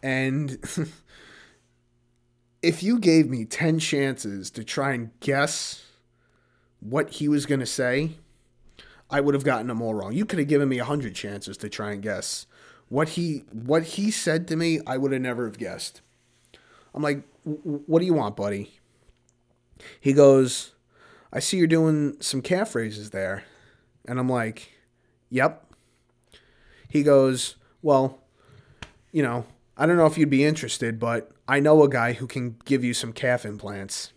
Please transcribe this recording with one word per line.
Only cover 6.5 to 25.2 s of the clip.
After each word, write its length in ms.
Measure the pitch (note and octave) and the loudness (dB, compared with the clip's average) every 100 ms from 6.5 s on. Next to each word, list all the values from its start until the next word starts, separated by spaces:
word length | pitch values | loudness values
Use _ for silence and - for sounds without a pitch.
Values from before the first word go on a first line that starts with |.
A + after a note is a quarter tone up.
| _ _ _ | _ _ _
what 360 | G#2 A2+ - | -6 -4 -4
he 120 | - D3 | -4 0
was 200 | D3 C#3+ | 0 0
gonna 200 | C#3 B2 | -2 -2
say, 520 | - B2 C3 D#3 D#3 _ _ _ _ - - - - _ | -2 0 0 -2 -8 _ _ _ _ -20 -20 -20 -20 _
I 100 | C#3+ | 0
would 140 | C#3+ | 2
have 80 | C#3 | 2
gotten 240 | C#3 B2 A#2+ | 0 -2 -2
them 160 | A2+ | -4
all 120 | A#2 | -4
wrong. 180 | G#2+ G2 | -4 -4
You 120 | C3+ | -4
could 140 | G#3+ F3+ | -4 -2
have 100 | C#3+ | 2
given 200 | D3 C#3 | 2 2
me 100 | B2+ | -2
a 60 | |
hundred 300 | B2 D3 A#2+ F#2 | -2 -4 -4 -8
chances 400 | G#2+ G2+ F#2+ F#2+ | -10 -10 -12 -12
to 120 | G#2 | -12
try 240 | - G#2 | -8 -8
and 100 | G#2 | -6
guess. 440 | G#2 F#2+ - - - _ - - _ | -6 -6 -6 -10 -12 _ -20 -20 _
What 220 | B2+ D#3 | -4 -2
he, 340 | E3+ E3+ D3 - | -2 -4 -6 -10
what 320 | A2 B2 D3+ | -14 0 0
he 300 | G#3 - G3+ | 0 -4 -4
said 340 | G#3+ - D#3+ F3 | -2 -2 -2 -2
to 80 | |
me, 240 | D#3+ E3+ D#3+ - | -2 0 -2 -2
I 100 | C3 | -4
would 140 | C3+ | -2
have 100 | C3+ | -2
never 260 | B2+ A#2+ A#2 | -4 -4 -6
have 120 | G#2 | -6
guessed. 440 | G#2 - - - _ _ _ _ _ - _ _ _ | -10 -8 -12 -14 _ _ _ _ _ -20 _ _ _
I'm 80 | D3 | -6
like, 220 | D3 C#3+ - _ | -2 -4 -8 _
"W-, 180 | - D3+ | -10 -10
w-, 180 | - D3 C#3+ | -6 -8 0
what 120 | E3 | 0
do 60 | |
you 100 | F3+ | 2
want, 220 | D#3+ G#2+ G#2 | 0 0 -4
buddy?" 420 | G2+ G2+ G2 _ _ _ _ _ _ _ _ _ _ _ - - | -4 -4 -8 _ _ _ _ _ _ _ _ _ _ _ -20 -4
He 120 | C#3 | 2
goes, 600 | C#3 C#3 C3+ C3 - - _ _ _ - - _ | 8 10 10 6 0 -10 _ _ _ -20 -20 _
"I 80 | - | -6
see 160 | - F#3+ | -2 2
you're 100 | E3 | 4
doing 500 | E3 D#3+ D#3 D3 - | 4 4 2 0 -4
some 220 | - C3+ | -6 -6
calf 340 | B2 F3+ F3 A#2+ | -2 -2 0 -4
raises 340 | A2 G#2 G#2 | -4 -8 -12
there." 320 | G2+ F#2+ G2 - _ _ _ _ _ - | -6 -6 -6 -12 _ _ _ _ _ -8
And 140 | B2 | -4
I'm 80 | B2+ | -2
like, 440 | B2+ A2 G#2+ - _ _ _ _ _ | 0 -2 -8 -18 _ _ _ _ _